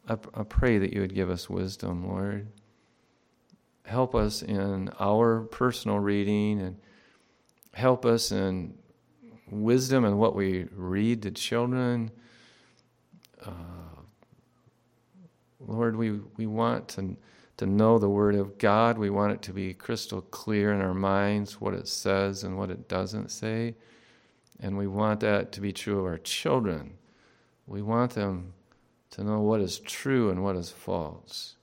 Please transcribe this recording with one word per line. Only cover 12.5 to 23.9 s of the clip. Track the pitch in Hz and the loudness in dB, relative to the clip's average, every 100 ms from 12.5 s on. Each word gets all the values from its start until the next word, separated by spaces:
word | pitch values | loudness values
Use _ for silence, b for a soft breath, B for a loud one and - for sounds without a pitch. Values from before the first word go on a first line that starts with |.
| B B B B _ _ - _ _ 104 | B B B B _ _ -20 _ _ -16
Uh, | 87 85 87 85 80 - _ _ _ _ _ _ _ _ _ _ 190 175 _ _ _ | -14 -14 -16 -16 -20 -20 _ _ _ _ _ _ _ _ _ _ _ -20 _ _ _
Lord, | 113 110 117 110 | -6 0 0 2
we, | 113 104 - - | -2 -2 -8 -8
we | 110 | -4
want | 110 117 120 - | 0 0 0 -6
to, | - 95 92 b b b - | -8 -6 -8 b b b -4
to | 101 | 2
know | 101 110 113 | 4 6 6
the | 101 | 6
Word | 101 104 | 4 4
of | 104 98 - | 4 0 0
God. | 107 107 117 110 | 4 6 4 2
We | 104 | 0
want | 101 104 | 2 0
it | - | 0
to | - | -6
be | 98 95 92 | -6 -6 -8
crystal | - 117 - 104 | -6 -6 -6 -10
clear | - - - 104 104 | -10 -10 -2 2 2
in | 101 | 2
our | 95 92 | 0 0
minds | 98 98 101 104 101 - | 2 2 2 0 -4 -6
what | 104 92 | -4 -4
it | - | -6
says | - 98 98 98 98 | -4 0 2 0 -2
and | 95 92 | -6 -6
what | 98 | -6
it | 92 - | -8 -4
doesn't | 92 95 107 - | -4 -4 -6 -8
say. | - 110 113 117 113 b | -6 -4 -2 -4 -6 b